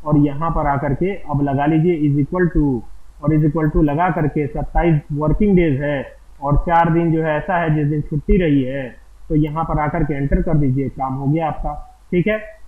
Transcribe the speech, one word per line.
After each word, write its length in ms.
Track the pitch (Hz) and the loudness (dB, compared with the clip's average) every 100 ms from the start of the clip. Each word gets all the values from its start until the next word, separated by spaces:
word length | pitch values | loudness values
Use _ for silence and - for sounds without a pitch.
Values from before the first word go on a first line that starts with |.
| 151 | 0
और 120 | 151 | 2
यहाँ 320 | 147 139 165 | 2 0 -2
पर 160 | 165 147 | 0 0
आकर 260 | 139 147 143 | 0 -2 -2
के 180 | 180 196 | -2 -4
अब 180 | - 143 | -4 -2
लगा 240 | 143 139 143 | 0 0 2
लीजिए 320 | 160 165 170 | 2 2 2
is 180 | 147 143 | 0 0
equal 280 | 143 180 180 | 0 0 2
to, 300 | - 147 123 - - - - | 2 0 -2 -6 -14 -16 -6
और 120 | 185 156 | 0 2
is 80 | 156 | 2
equal 260 | 156 156 | 2 0
to 120 | 175 | 2
लगा 260 | 156 143 180 | 2 2 0
करके 360 | 175 156 160 143 | 0 -2 -2 -4
सत्ताईस 540 | 135 - - 170 156 - | -4 -4 0 2 2 0
working 420 | 143 151 151 208 185 | -4 0 2 4 4
days 260 | 165 135 | 4 0
है 380 | 143 143 123 - - - | -2 -4 -6 -14 -20 -10
और 160 | 139 143 | 0 0
चार 320 | - 165 165 | 2 2 4
दिन 200 | 160 170 | 2 2
जो 100 | 160 | 2
है 120 | 160 151 | 0 -2
ऐसा 200 | 147 180 | -2 -2
है 160 | 170 151 | 0 0
जिस 120 | 147 | 0
दिन 140 | 151 | -2
छुट्टी 360 | 147 151 - 208 | -2 -6 2 2
रही 240 | 175 143 | 4 2
है। 200 | 127 139 127 - - - - | 0 -4 -8 -14 -20 -20 -2
तो 60 | 160 | 0
यहाँ 260 | 151 151 | 0 -2
पर 160 | 165 151 | -2 -2
आकर 240 | 151 170 | -2 -2
के 100 | 143 | -2
एंटर 280 | 143 139 185 | -2 0 0
कर 160 | 180 156 | 2 2
दीजिए, 320 | 143 131 131 | 2 0 -2
काम 240 | 131 131 | -4 -6
हो 140 | 131 135 | -4 -2
गया 200 | 156 160 | 0 -2
आपका, 260 | - 151 151 - - - | -4 -6 -8 -14 -20 -4
ठीक 160 | 180 170 | -2 0
है। 100 | 214 208 - | -2 -6 -18